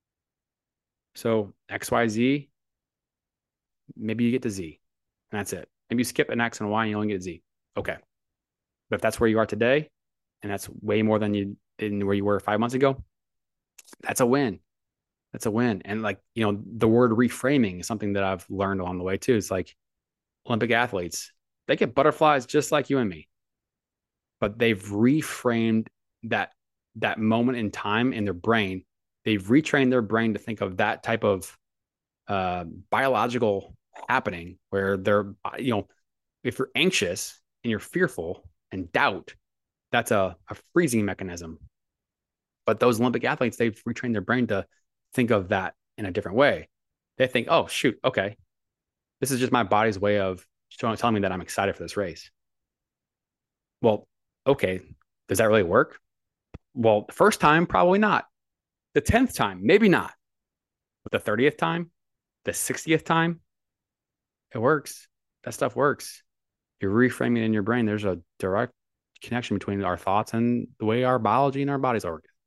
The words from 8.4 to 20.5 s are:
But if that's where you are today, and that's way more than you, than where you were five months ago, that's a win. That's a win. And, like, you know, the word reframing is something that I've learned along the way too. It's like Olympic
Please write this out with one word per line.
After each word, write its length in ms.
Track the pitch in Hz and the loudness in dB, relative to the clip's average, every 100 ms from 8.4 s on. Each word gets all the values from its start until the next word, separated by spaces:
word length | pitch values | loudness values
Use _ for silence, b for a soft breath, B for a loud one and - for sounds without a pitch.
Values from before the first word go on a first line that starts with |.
| _ _ _ _ - | _ _ _ _ -8
But 60 | 104 | -2
if 60 | |
that's 200 | 113 - | -2 2
where 80 | 117 | 2
you 100 | 110 | 2
are 60 | 107 | 0
today, 440 | 104 117 143 156 _ _ _ _ _ | 0 2 2 -2 _ _ _ _ _
and 100 | 101 | -10
that's 160 | 101 - - | -10 -10 -10
way 200 | 104 110 | -2 0
more 160 | 110 107 | 2 2
than 160 | 104 | 0
you, 220 | 104 98 101 _ - | -2 -4 -8 _ -8
than 280 | 107 101 98 | -6 -2 -2
where 100 | 101 | 0
you 100 | 101 | 0
were 160 | 98 | -2
five 180 | - 107 | 0 0
months 160 | 117 127 | 0 2
ago, 260 | 135 131 - _ _ _ _ _ _ _ - - | 0 0 -8 _ _ _ _ _ _ _ -20 -12
that's 180 | - - | -6 0
a 60 | 123 | 2
win. 340 | 139 131 92 _ _ _ _ _ _ _ | 2 0 -4 _ _ _ _ _ _ _
That's 140 | - 113 | -8 -4
a 40 | |
win. 300 | 107 123 98 - | 0 0 -2 -6
And, 180 | 110 | -6
like, 160 | 107 101 _ 117 | -6 -6 _ -4
you 80 | |
know, 180 | 107 101 | -2 -2
the 240 | 98 113 110 | -6 0 4
word 240 | 117 123 | 6 6
reframing 680 | 110 123 - 131 147 107 90 | 4 2 0 0 2 0 -2
is 80 | - | -8
something 260 | 110 104 | -6 -4
that 100 | 101 | -2
I've 220 | 95 95 - | -2 -2 -6
learned 320 | 98 98 98 | -4 -2 -2
along 160 | 90 90 | -4 -4
the 60 | |
way 140 | 92 95 | -4 -2
too. 180 | - 113 | 2 0
It's 140 | - | 0
like 240 | 92 87 _ _ _ _ _ _ _ | -4 -6 _ _ _ _ _ _ _
Olympic 260 | - | -6